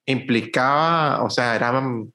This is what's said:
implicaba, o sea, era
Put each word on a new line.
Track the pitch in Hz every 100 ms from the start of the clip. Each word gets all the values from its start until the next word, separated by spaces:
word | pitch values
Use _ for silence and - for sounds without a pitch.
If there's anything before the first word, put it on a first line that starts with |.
| -
implicaba, | 127 - 117 107 135 127 143 160 165 151 -
o | 117
sea, | - 123 110
era | 120 131 135 120 110